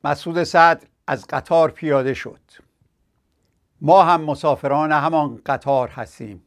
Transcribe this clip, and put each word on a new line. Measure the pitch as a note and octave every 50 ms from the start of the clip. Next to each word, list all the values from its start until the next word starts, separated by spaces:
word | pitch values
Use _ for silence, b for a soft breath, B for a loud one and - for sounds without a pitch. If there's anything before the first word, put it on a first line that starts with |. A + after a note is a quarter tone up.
| -
مسعود | C#3+ D3 C#3 - F3 E3 F3 E3+
صدر | - - E3+ E3 E3+ E3 D#3+ - _ _ _ _
از | - C#3 A#2+ -
قطار | - - C#3 - - E3+ E3 D#3+ D#3
پیاده | - - - D3+ C#3+ C3+ B2+ C3+ C3
شد. | - - A2+ - _ _ _ _ _ _ _ _ _ _ _ _ _ _ _ _ _ _ _ _ _ _ _ _ _ _ _ _ _
ما | - D3 F3+ G3
هم | F3+ E3 F3 E3
مسافران | D#3 D3+ C#3 - - D#3 C#3 - - C#3 C#3 D3 D3+ D#3
همان | D3+ D3 C#3 D#3+ E3 D#3 D3 C#3+ - - _
قطار | - C3+ B2 - C#3 C#3 C3+ B2 A#2
هستیم | - - A#2 - _ _ A#2+ G#2+ G2+ F2 _